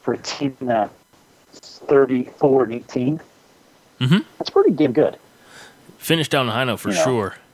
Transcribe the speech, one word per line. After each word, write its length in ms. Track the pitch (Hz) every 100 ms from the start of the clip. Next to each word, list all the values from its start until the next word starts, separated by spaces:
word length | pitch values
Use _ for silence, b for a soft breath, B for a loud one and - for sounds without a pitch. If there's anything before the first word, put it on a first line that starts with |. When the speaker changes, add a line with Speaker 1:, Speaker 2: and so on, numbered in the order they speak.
Speaker 1:
For 120 | - 117
a 20 |
team 400 | - - 143 135
that's 300 | 127 110 101 - _ _ _ _ _ - - - -
thirty-four 760 | 139 131 127 123 - 143 135
and 100 | 113
eighteen, 480 | 117 117 131 127 160 - _ _ _ _ _ _ _
Speaker 2:
Mm-hmm. 180 | 127 190 - _
Speaker 1:
that's 100 | -
pretty 220 | 392 403
damn 220 | 175 147
good. 240 | 120 127 - _ _ B B B B - _
Speaker 2:
Finished 320 | - 165 151
down 160 | 147 123
the 40 |
high 100 | 113
note 140 | 131 101
for 120 | 101
Speaker 1:
You 60 | 92
know. 80 |
Speaker 2:
sure. 320 | 151 123 98 - _